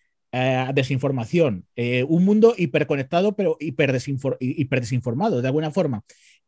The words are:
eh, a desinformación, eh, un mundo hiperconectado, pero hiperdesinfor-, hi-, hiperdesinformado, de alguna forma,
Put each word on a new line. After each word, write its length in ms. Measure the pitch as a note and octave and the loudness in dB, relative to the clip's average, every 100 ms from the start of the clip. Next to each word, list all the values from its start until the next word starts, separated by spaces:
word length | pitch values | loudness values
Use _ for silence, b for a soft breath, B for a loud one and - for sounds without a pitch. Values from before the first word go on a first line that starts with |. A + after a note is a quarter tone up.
| _ _ _ | _ _ _
eh, 320 | B2 C3 B2+ C3 | -2 0 0 0
a 60 | |
desinformación, 920 | C#3 C3 C3 C#3 C3 A#2 E3+ D3+ F#2 - - | 0 0 0 -2 -2 -2 0 2 0 -8 -6
eh, 260 | A#2+ B2 C#3 | -2 0 2
un 160 | E3 | 2
mundo 300 | F#3+ G#3+ A3+ A#3 | 4 6 4 4
hiperconectado, 800 | D#3+ D3+ D3+ C#3+ C3+ E3+ G#3 G3+ | 0 0 0 -2 -2 0 0 0
pero 220 | F3+ D#3+ | -2 -2
hiperdesinfor-, 760 | D3+ C3 C#3 C3 C#3+ C3+ C3+ - | -4 0 0 0 -4 -4 -4 -4
hi-, 220 | B2+ - | -4 -2
hiperdesinformado, 800 | C3 C3 A2+ B2+ B2 B2 G#3+ B2+ | -2 -2 -2 -4 -2 -2 -2 0
de 60 | C3 | -2
alguna 220 | D3 D#3 | -2 -2
forma, 320 | F#3+ D#3 G#2+ - b b b | -2 -2 -4 -10 b b b